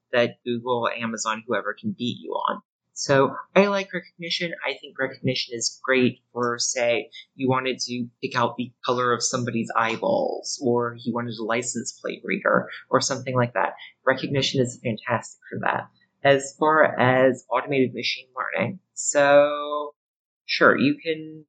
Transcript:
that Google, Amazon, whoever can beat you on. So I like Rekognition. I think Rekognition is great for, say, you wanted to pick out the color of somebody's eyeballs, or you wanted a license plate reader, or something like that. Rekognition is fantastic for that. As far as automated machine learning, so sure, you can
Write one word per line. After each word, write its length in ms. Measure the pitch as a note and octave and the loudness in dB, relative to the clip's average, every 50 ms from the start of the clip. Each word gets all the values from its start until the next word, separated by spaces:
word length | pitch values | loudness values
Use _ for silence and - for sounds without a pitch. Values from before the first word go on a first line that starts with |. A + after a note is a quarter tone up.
| _ _ - | _ _ 0
that 280 | A#2+ A#2+ A#2+ - _ - | 2 2 0 -2 _ -6
Google, 420 | B2 A#2+ A#2 A#2 B2+ B2 A#2 A2+ | -4 -4 -2 -2 -2 0 0 0
Amazon, 560 | - - A#2 A#2 A2+ A2+ A2 - A2+ A2 A2 A2 | -2 -2 -2 -4 -6 -4 -4 -4 -4 -4 -4 -4
whoever 300 | A2+ A2+ G2+ F#2+ G#2 G#2 | -2 -2 -2 -2 -4 -6
can 160 | - - A2 F#2+ | -6 -6 -8 -6
beat 200 | - A#2+ A#2+ - - | -4 -4 -6 -6 -6
you 100 | - - | -8 -6
on. 300 | - - - - - - - _ _ _ _ _ _ | -6 -4 -2 -2 -4 -6 -10 _ _ _ _ _ _
So 420 | - - - C#3 C3+ C#3 B2+ - - - - - | -6 0 2 4 4 4 2 0 -6 -6 0 4
I 100 | F#3 G3+ | 4 4
like 240 | G3+ G3 G3 F#3+ F#3+ | 4 2 -2 -4 -4
Rekognition. 640 | - F3 - - _ - E3+ E3+ - - F3+ E3+ E3 - - | -8 -10 -10 -12 _ -12 -8 -6 -6 -4 -6 -6 -8 -6 -6
I 100 | C#3 C#3 - | -8 -8 -8
think 180 | - C#3+ - | -12 -14 -8
Rekognition 560 | - C3+ C3 C3 - - C3 B2+ - - - A#2+ | -6 -6 -6 -6 -4 -2 -2 -2 -2 -4 -6 -6
is 280 | A#2 A#2 - - - - | -6 -6 -6 -6 -4 -2
great 380 | - C3 C3 B2+ A#2+ B2 - _ _ | 2 4 4 4 2 2 -2 _ _
for, 260 | - A#2+ B2 A#2+ A#2+ A#2+ | -6 -4 -2 -2 -2 -2
say, 500 | - - - B2+ A#2+ A#2+ A#2 A2 A2 - - - - _ _ | -2 -4 -2 0 0 0 0 0 -2 -6 -12 -20 -20 _ _
you 140 | - C3+ B2+ | -2 0 0
wanted 300 | B2+ B2+ B2+ C3 B2+ - | 2 2 0 -2 -4 -4
to 280 | - - B2 B2 A#2+ B2 - _ - | -6 -6 -6 -6 -6 -8 -10 _ -10
pick 100 | B2+ - | -4 -2
out 220 | B2+ A#2+ A#2 - | 0 0 0 0
the 160 | - B2 A#2+ - _ - | -4 -8 -8 -10 _ -4
color 280 | - B2 B2 B2 B2 A#2+ | -2 0 0 2 0 0
of 80 | A2+ | 0
somebody's 480 | - - - B2+ A#2+ A#2+ A2+ A#2 G#2+ - - | 0 -2 -2 -2 -2 -2 -2 -2 -4 -2 -2
eyeballs, 840 | A2+ A2+ A2+ A2+ - - - - - - - - - - - - - - | 0 0 0 0 -2 0 0 0 0 0 -2 -4 -6 -8 -10 -8 -2 0
or 320 | A#2+ A#2+ A#2+ A#2+ A#2 A#2 | 0 2 2 0 -2 -6
you 160 | A#2 - A#2+ A2+ | -6 -6 -4 -4
wanted 220 | A#2+ A#2+ A#2+ A2 | -4 -4 -6 -6
a 60 | A2 A2 | -6 -4
license 560 | G#2 A2+ B2 B2 - - A#2+ - - - - | -2 -2 -2 -2 -4 -6 -8 -8 -10 -10 -10
plate 200 | - G2+ G2 - - | -8 -8 -8 -8 -6
reader, 460 | G2 F#2+ G#2+ - - A2 - - - - - - - | -4 -4 0 2 2 2 2 2 -2 -8 -16 -4 0
or 120 | - C3 | 0 0
something 340 | C3 - C#3 B2 B2 C3+ B2+ | 2 0 -4 -4 -4 -2 0
like 180 | B2+ A#2+ A#2+ - | 0 0 0 0
that. 180 | F#2+ F#2+ - - - - - - _ - | 0 -2 -2 -4 -8 -16 -20 -20 _ 0
Rekognition 560 | C3 C3 C3+ - C3+ C#3 C#3 C3 - - C3+ | 0 0 0 0 -2 -2 0 0 0 0 0
is 180 | B2 A#2+ - - | 0 0 -2 -6
fantastic 600 | - B2 G#2+ - - B2 A#2+ G#2+ - - - _ - - | -6 -6 -6 -4 -4 -2 -2 -2 -2 -6 -18 _ -18 -14
for 80 | A#2 - - | -6 -2 0
that. 260 | - - - - - _ _ _ _ _ _ - | 0 0 0 -4 -8 _ _ _ _ _ _ 4
As 320 | C#3 C#3 C3+ C#3 - - | 4 4 4 2 -4 -4
far 400 | - D#3+ D#3 D#3 D#3 D3 - - | 0 2 4 6 6 6 4 4
as 460 | - A#2+ B2+ B2+ C3 C3 C3 A#2+ - - - | 4 4 4 6 6 6 4 4 0 -2 -4
automated 440 | A2+ B2+ - C#3+ C#3+ C3+ C3 A#2+ - | -2 -2 -2 0 2 2 2 2 0
machine 340 | G#2+ B2 - - - - _ - | -4 -6 -4 -6 -8 -10 _ -8
learning, 460 | B2+ - - - E2+ G2 - F#3+ - _ _ _ | -8 -6 -4 -2 -2 -2 -2 -4 -8 _ _ _
so 960 | - - - - D3 C#3+ C#3+ C#3+ C#3+ C#3+ D3 D3 D3 D3 D3 D3 D3 D3 D3 - _ _ _ _ _ _ _ _ _ _ | -6 -4 0 2 4 6 8 8 8 6 6 2 -4 -4 -4 -6 -6 -6 -8 -12 _ _ _ _ _ _ _ _ _ _
sure, 320 | - - - D#3+ A#2 - | -6 2 4 6 6 6
you 180 | - A2+ C#3+ D3 - - | 6 4 2 2 0 -4
can 420 | E3 D#3 D#3 D#3 D#3 D#3 D#3 D3+ | -6 -6 -6 -8 -12 -16 -18 -20